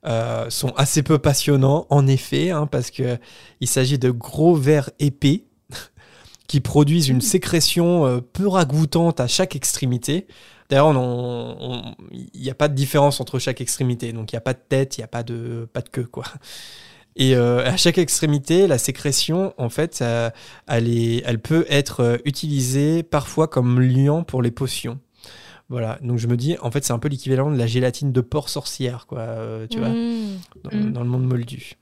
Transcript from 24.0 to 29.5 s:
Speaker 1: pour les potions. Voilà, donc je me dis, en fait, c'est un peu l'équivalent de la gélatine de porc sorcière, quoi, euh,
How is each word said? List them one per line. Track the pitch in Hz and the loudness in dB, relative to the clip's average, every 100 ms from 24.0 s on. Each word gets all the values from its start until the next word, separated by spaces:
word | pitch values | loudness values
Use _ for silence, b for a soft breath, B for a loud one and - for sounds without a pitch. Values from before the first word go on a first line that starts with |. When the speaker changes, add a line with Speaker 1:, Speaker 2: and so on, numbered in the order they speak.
| 139 156 | 4 2
Speaker 1:
pour | 170 127 | -2 -2
les | 120 | -2
potions. | 117 135 - 123 127 _ B B B B B _ | -2 -6 -4 -8 -12 _ B B B B B _
Voilà, | 123 113 113 | -6 -6 -6
donc | 127 120 | -2 -2
je | 117 | 0
me | 120 | 0
dis, | 131 170 | 0 -2
en | 123 | -4
fait, | 127 | -4
c'est | - | -2
un | 120 | -2
peu | 151 | -2
l'équivalent | 139 - 131 143 | -4 -2 0 2
de | 143 | 0
la | 117 | 0
gélatine | 123 127 120 143 | 2 0 0 0
de | 127 | 0
porc | 120 147 143 | 0 -4 -4
sorcière, | 151 - - 127 120 - | -8 -8 -6 -6 -6 -12
quoi, | - | -10
euh, | 113 113 113 | -8 -8 -8